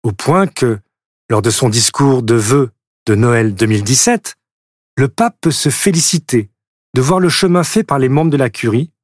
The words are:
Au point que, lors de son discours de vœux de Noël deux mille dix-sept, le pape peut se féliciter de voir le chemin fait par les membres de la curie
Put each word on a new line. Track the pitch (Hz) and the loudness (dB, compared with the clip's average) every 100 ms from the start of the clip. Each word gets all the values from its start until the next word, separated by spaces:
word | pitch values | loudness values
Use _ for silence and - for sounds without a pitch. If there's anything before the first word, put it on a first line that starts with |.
Au | 113 | -6
point | 98 - 175 196 | -6 -2 0 0
que, | - 127 104 _ _ _ _ - | -2 -2 -2 _ _ _ _ -4
lors | 107 | -2
de | 110 | 0
son | 107 127 | 0 0
discours | 113 - - 139 131 | 0 -2 0 2 2
de | 113 | 2
vœux | 117 107 139 127 _ _ _ - | 0 2 0 0 _ _ _ -2
de | 104 | 2
Noël | 120 120 110 95 | 2 2 0 0
deux | 113 | 0
mille | 107 | 0
dix-sept, | 101 131 - 240 - - _ _ _ _ _ - | 0 0 0 -2 -4 -20 _ _ _ _ _ -4
le | 135 | -4
pape | - 233 _ | 0 -2 _
peut | 165 | -2
se | - 151 | 0 -2
féliciter | - 202 170 - 170 - 120 104 _ _ _ _ | 0 0 0 0 -2 -2 -2 -2 _ _ _ _
de | 123 | -2
voir | 131 185 | 0 2
le | 180 | 0
chemin | - 190 175 | 0 2 2
fait | 160 220 | 0 -2
par | - 139 | -2 0
les | 131 | 2
membres | 139 160 | 2 2
de | 143 | 0
la | 127 | -2
curie | - 117 113 165 _ | -2 -2 -2 -4 _